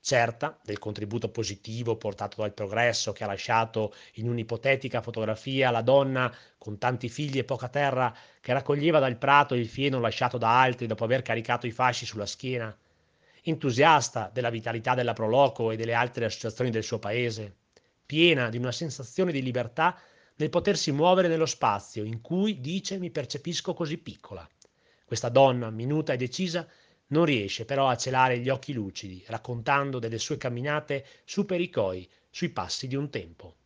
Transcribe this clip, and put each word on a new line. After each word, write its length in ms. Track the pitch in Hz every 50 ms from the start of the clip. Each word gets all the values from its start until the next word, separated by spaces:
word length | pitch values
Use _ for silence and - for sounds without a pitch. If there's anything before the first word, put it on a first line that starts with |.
certa 560 | - - 135 120 117 117 113 117 143 156 156 _ _
del 140 | - 104 -
contributo 500 | - 104 104 104 104 101 110 120 - 110
positivo 680 | - - 107 95 101 - _ - 110 117 120 117 113
portato 440 | 113 - 104 98 - 107 101 - -
dal 140 | 107 104 -
progresso 580 | - 107 98 104 113 120 120 113 - - -
che 100 | 98 - 113
ha 20 |
lasciato 680 | 104 98 98 - - 117 113 113 113 - 110 107 104 - - - - _
in 160 | - 110 120
un'ipotetica 720 | 120 120 113 113 117 110 - 135 135 131 135 127 120 120
fotografia 680 | - 120 110 117 110 107 110 - - 139 135 135 131 127
la 120 | 120 113
donna 520 | 117 123 135 139 139 135 131 127 127 120 - - - _ _
con 220 | _ - 110 104 101
tanti 320 | - 123 127 117 - -
figli 260 | - - 151 143 135
e 80 | 135 120
poca 240 | - 135 120 123 -
terra 480 | - 143 143 139 131 127 127 120 117 - - - _ _
che 140 | - - 123
raccoglieva 440 | 135 131 - 143 143 143 165 160 151
dal 200 | 135 131 120 110
prato 360 | - 135 143 143 147 - 131
il 140 | 123 117 107
fieno 320 | - 131 135 143 131 127
lasciato 380 | 117 110 - - 127 123 - 120
da 200 | 113 110 117 127
altri 280 | 131 131 123 - 123
dopo 180 | 110 110 - 117
aver 160 | 110 123 143
caricato 460 | - - 113 113 113 - 120 120 -
i 40 | 120
fasci 360 | 107 - 127 127 120 - 123
sulla 180 | - 104 107 101
schiena, 500 | 101 - _ - 127 127 120 113 110 104 _ _ _ _ _ _ _ _ _ _ _ _ _
entusiasta 880 | _ 170 160 160 - 135 117 123 143 165 156 143 123 - - 117 107 95
della 160 | - 127 123 117
vitalità 460 | 117 113 - 117 113 113 110 127 127
della 180 | 127 123 120
Pro 160 | 110 - 113 110
Loco 420 | 120 135 143 135 135 - 117 113
e 60 | 113
delle 180 | 110 113 113 117
altre 300 | 117 123 123 - 120 117
associazioni 460 | 107 - - - 113 107 - 123 127
del 120 | 113 110
suo 160 | 104 - 120 104
paese, 580 | - 104 107 123 123 120 107 110 107 101 - _ _ _ _ _ _ _ _ _ _
piena 420 | - 143 156 170 175 160 135 123 113
di 80 | 113
una 160 | 120 123 127
sensazione 600 | 120 - 170 151 123 - 127 - - - 185 180
di 100 | 151 139
libertà 560 | 127 131 123 123 117 113 _ - 160 180 180 - - _ _ _ _ _ _
nel 120 | - 147 151
potersi 440 | 156 180 170 202 202 156 - 160
muovere 360 | 139 143 160 180 185 185 180 170
nello 180 | 165 160 160
spazio 580 | 147 - _ - 113 101 104 - - - 113 104
in 180 | 110 113 110
cui, 360 | 120 - 170 185 202 220 208 135
dice, 380 | 123 147 180 196 - - 196 190
mi 120 | 180 170
percepisco 640 | - 156 135 - - 139 - 175 170 - - 190 160
così 240 | - 170 147 156 165
piccola. 500 | _ - - - - - 101 87 85 - _ _ _ _ _ _ _ _ _ _ _
Questa 240 | _ 120 110 - 120
donna, 400 | 117 131 139 135 123 123 120 110
minuta 460 | 110 110 117 135 147 156 151 151 135
e 20 |
decisa, 500 | 123 127 123 - - 185 175 160 180 165 _ _ _ _ _ _ _ _ _
non 120 | 139 156 170
riesce 400 | 156 139 110 101 98 - - 110
però 240 | - 139 139 135 131
a 80 | 123
celare 420 | - - 131 131 131 131 131 123 123
gli 100 | 120 127
occhi 240 | 135 131 - -
lucidi, 520 | 139 120 104 95 92 - - 95 92 90 -
raccontando 720 | - 110 117 - - 123 117 113 156 139 139 139 139 131 127
delle 200 | 113 113 113 113
sue 180 | - - -
camminate 680 | 107 - 127 120 120 127 147 147 151 151 - 143 135 - - - _ _
su 200 | - - 196 202
per 160 | - 190 170
i 80 | 180 175
coi, 400 | - - 104 95 92 92 90 _ _ _ _ _
sui 200 | _ - 175 165
passi 360 | - - 90 90 - - -
di 80 | 131 135
un 160 | 139 147 143
tempo. 460 | - 117 85 82 85 _ - 98 _ _ _